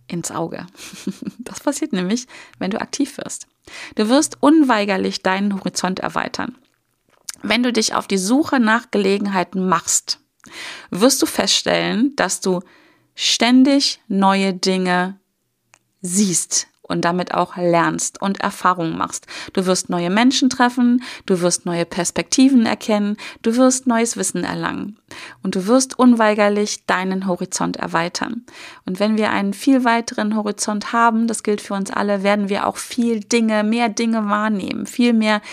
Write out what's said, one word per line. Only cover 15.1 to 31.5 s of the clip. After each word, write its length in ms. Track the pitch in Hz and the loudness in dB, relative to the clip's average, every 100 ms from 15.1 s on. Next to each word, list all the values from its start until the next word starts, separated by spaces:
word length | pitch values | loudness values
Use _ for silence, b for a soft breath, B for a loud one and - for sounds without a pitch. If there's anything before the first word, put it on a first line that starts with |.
| 196 _ _ _ _ _ _ _ _ | -6 _ _ _ _ _ _ _ _
siehst 680 | 180 180 202 160 - - - _ | -4 0 0 0 -2 -4 -6 _
und 220 | - 175 | -8 -2
damit 280 | 170 180 175 | 0 -2 -2
auch 240 | - 180 180 | -2 -2 -2
lernst 640 | 175 170 160 170 - - | 0 2 2 -2 -6 -6
und 200 | 196 196 | -4 -4
Erfahrungen 580 | 202 - 180 180 165 165 | -4 -2 0 0 -2 -4
machst. 280 | - - - B B | -6 -8 -14 B B
Du 140 | - 185 | -2 0
wirst 220 | 185 - | 0 -2
neue 220 | 180 175 | -2 0
Menschen 400 | 202 247 269 262 | 2 4 4 0
treffen, 540 | - 240 247 240 247 247 B - | 2 0 2 2 2 -2 B -2
du 140 | 185 | 0
wirst 240 | 175 175 | 0 0
neue 220 | 175 170 170 | -2 -2 -2
Perspektiven 800 | - 175 - 170 - 262 262 226 | -4 -4 -4 -2 4 6 6 4
erkennen, 500 | 220 - 208 208 208 B B | 0 0 0 0 -4 B B
du 160 | 226 233 | -2 4
wirst 300 | 262 262 262 | 4 4 0
neues 300 | 226 233 - | 0 0 -2
Wissen 280 | 190 180 | -4 -2
erlangen 540 | 180 170 165 - 202 214 _ B B B | -4 -4 -4 -6 -8 -12 _ B B B
und 120 | 196 | -4
du 140 | 190 185 | -2 2
wirst 300 | 254 262 - | 2 2 4
unweigerlich 840 | 247 233 214 214 208 208 208 - - | 6 6 6 4 4 2 -2 -4 -2
deinen 420 | 185 185 190 190 | -2 0 -2 -2
Horizont 480 | 180 180 - 175 180 | -2 -4 -4 -4 -4
erweitern. 680 | 180 170 170 - - 233 - B B B | -4 -2 -2 -4 -6 -8 -12 B B B
Und 160 | - 185 | -10 -2
wenn 160 | 208 220 | 0 2
wir 140 | 208 | 2
einen 240 | 196 196 | 0 -2
viel 300 | 202 - 269 | 0 2 4
weiteren 520 | 247 233 233 247 208 220 | 4 0 -2 -4 -2 -2
Horizont 560 | 208 208 - 208 - | -2 -4 -4 -4 -4
haben, 360 | 233 233 226 226 | 2 4 4 0
das 160 | 220 | -2
gilt 180 | - | -2